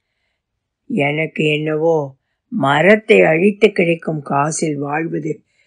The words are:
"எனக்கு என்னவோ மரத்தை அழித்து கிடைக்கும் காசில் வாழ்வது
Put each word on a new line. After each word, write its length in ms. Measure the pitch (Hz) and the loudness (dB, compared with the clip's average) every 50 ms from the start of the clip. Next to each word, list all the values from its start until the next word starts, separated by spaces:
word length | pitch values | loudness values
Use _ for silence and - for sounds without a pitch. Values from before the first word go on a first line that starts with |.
| _ _ _ _ _ _ _ _ _ _ _ _ _ _ _ _ _ | _ _ _ _ _ _ _ _ _ _ _ _ _ _ _ _ _
"எனக்கு 560 | - 240 190 139 143 147 156 160 156 - - 160 | -6 -4 -2 -2 -2 -2 -4 -6 -6 -4 -4 -2
என்னவோ 680 | 151 151 151 151 156 156 151 156 165 165 156 143 135 135 _ _ _ _ _ _ | -2 -2 -2 -2 -4 -4 -2 0 0 0 0 -2 -6 -10 _ _ _ _ _ _
மரத்தை 760 | _ - 214 139 135 143 151 160 190 214 214 - - 214 190 | _ -6 -2 0 0 2 2 4 4 4 4 4 2 4 4
அழித்து 500 | 180 165 160 165 180 208 208 - 226 208 | 6 4 4 2 2 0 2 4 2 2
கிடைக்கும் 500 | 208 - 180 165 170 165 - - 160 151 | 2 0 0 0 -2 -2 -4 -6 -6 -6
காசில் 540 | 143 - 139 139 143 156 156 - 175 160 147 | -6 -4 -2 -2 0 -2 -2 -4 -4 -4 -4
வாழ்வது 640 | 139 143 143 143 156 165 165 165 165 156 156 147 - _ _ _ _ _ | -4 -4 -4 -4 -4 -4 -6 -6 -6 -6 -8 -8 -10 _ _ _ _ _